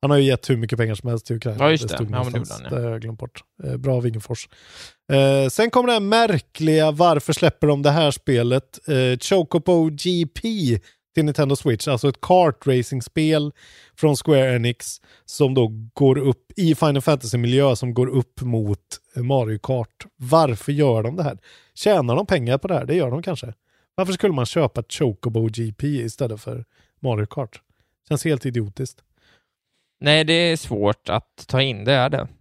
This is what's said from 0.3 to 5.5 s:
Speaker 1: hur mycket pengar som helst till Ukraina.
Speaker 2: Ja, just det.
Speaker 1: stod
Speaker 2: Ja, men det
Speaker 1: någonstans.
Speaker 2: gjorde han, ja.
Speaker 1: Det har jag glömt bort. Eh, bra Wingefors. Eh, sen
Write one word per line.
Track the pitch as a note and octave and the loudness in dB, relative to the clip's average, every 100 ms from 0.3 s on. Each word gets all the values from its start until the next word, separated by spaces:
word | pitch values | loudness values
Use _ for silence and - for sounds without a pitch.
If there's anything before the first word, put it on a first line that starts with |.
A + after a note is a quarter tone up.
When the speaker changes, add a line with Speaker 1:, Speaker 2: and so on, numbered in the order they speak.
| B2+ - | 0 0
Speaker 1:
hur | B2+ | -2
mycket | A2 A#2 | -2 -2
pengar | A2+ G#2+ | -2 -2
som | A#2+ | -4
helst | A#2 - | -6 -4
till | A#2 | -6
Ukraina. | A#2 G#2+ | -6 0
Speaker 2:
Ja, | C#3+ | 2
just | D#3+ A#2 | 2 -2
det. | D2 | -6
Speaker 1:
stod | A2 | -4
Speaker 2:
Ja, | |
men | B2+ | -4
det | B2 | -4
Speaker 1:
någonstans. | A#2+ A2+ - | -4 -8 -12
Speaker 2:
gjorde | A#2+ | -8
han, | |
ja. | B2+ | -6
Speaker 1:
Det | A#2+ | -4
har | |
jag | A2+ | -6
glömt | A2+ A2+ | -10 -12
bort. | B2 - _ _ | -12 -16 _ _
Eh, | C#3+ B2+ | -8 -6
bra | C3 B2+ | -2 0
Wingefors. | A#2+ A2+ - A#2 - _ - - - _ _ | 0 -4 -8 -12 -12 _ -20 -20 -20 _ _
Eh, | C#3 C3+ C#3 | 2 4 4
sen | C3+ | 0